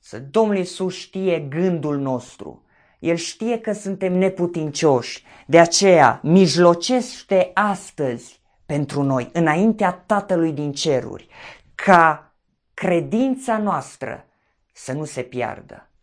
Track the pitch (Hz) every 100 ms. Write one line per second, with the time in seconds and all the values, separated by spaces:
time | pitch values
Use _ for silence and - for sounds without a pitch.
0 | - 107 135 214 220 202 180 - 185 180
1 | - 190 190 165 143 143 185 170 147 143
2 | 135 127 - - - 64 _ _ _ _
3 | 160 170 170 - 220 233 226 208 202 196
4 | 185 180 190 190 175 170 156 143 160 131
5 | 113 - _ - _ 156 165 - 196 175
6 | 135 - - 175 185 147 175 175 - 254
7 | 247 - - 190 180 - 208 190 - -
8 | 139 120 - _ _ _ _ 143 143 143
9 | 139 131 120 170 165 156 214 214 190 180
10 | _ 208 202 180 165 143 147 139 165 135
11 | - - - - - - _ - - 180
12 | 165 151 - _ _ _ _ - 185 175
13 | 139 208 269 262 - 220 208 165 - -
14 | - - - _ _ _ _ _ - 135
15 | 151 - 123 123 117 - - - _ _